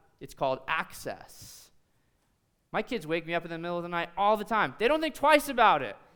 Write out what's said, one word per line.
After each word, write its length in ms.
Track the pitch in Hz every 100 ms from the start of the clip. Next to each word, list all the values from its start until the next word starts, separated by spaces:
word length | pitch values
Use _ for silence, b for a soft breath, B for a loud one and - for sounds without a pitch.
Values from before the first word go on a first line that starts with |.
| _ _
it's 140 | 139
called 260 | - 139 131 -
access. 1000 | 160 180 - - 95 - - - - - _ _ _ _ _ _ _ _ _ _
My 120 | 175
kids 260 | 214 233 156
wake 180 | 170 160
me 80 |
up 100 | 170
in 60 | 165
the 80 | 165
middle 180 | 170 175
of 60 |
the 60 | 170
night 220 | 170 170 -
all 200 | 202 214
the 80 |
time. 300 | 196 220 160 123
They 80 | 226
don't 140 | 311
think 160 | 311 -
twice 320 | 285 302 285
about 340 | 247 214 156
it. 140 | 117 - -